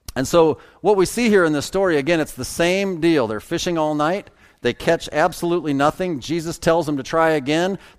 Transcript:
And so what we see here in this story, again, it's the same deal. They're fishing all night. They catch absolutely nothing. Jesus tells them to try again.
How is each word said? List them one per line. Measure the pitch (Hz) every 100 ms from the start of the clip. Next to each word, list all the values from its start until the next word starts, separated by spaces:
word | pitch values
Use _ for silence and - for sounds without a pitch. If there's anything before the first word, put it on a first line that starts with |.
| - -
And | 131
so | 170 160 135 - _
what | 185 202
we | 175
see | - 240
here | 202 165
in |
this | 147 -
story, | 190 196 151
again, | 139 170
it's | 147
the | -
same | 127 - 170 190 202 175
deal. | 165 156 110
They're | 107
fishing | - 170 185 170
all | 151
night. | 151 151 196 - _ _ _
They | 123
catch | 117 - 165 -
absolutely | 147 175 156 175 175 156
nothing. | 139 147 - 185 147
Jesus | 120 165 160 170
tells | 175 165 156
them | 143
to |
try | 123 160 160
again. | 156 131 156 185 196 -